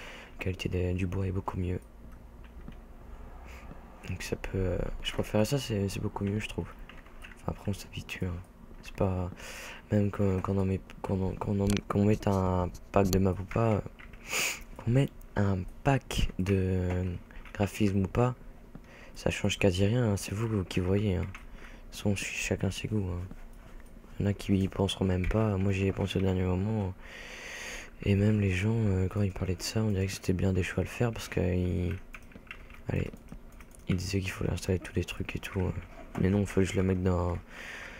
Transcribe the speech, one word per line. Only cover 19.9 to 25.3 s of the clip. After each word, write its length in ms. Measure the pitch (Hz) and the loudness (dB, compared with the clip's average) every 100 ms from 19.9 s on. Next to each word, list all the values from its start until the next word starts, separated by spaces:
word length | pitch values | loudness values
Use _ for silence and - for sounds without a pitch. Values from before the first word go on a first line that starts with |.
| 123 117 | 6 4
hein. 40 | 98 | 2
C'est 180 | - | -2
vous 300 | 98 113 110 | -2 0 0
qui 160 | 87 - | 0 0
voyez, 340 | 90 101 104 87 | 2 4 4 2
hein. 60 | |
De 40 | 90 | 0
toute 680 | - - - - - - - | -6 -14 -14 -14 -16 -14 -4
façon, 200 | 104 98 | 0 0
ch-, 180 | - | -2
chacun 360 | - - 98 95 | -4 -2 0 0
ses 160 | 90 104 | -2 -2
goûts, 180 | 107 92 | 0 0
hein. 140 | 87 90 - - - - - - - - - | -4 -6 -10 -14 -16 -16 -16 -16 -18 -12 -2
Il 60 | |
y 40 | 98 | 0
en 20 | |
a 40 | |
qui 180 | 101 - 98 | 0 2 4
y 120 | 95 | 4
penseront 360 | - 98 - | 2 0 2
même 220 | 95 90 | 2 2
pas. 280 | 92 | 4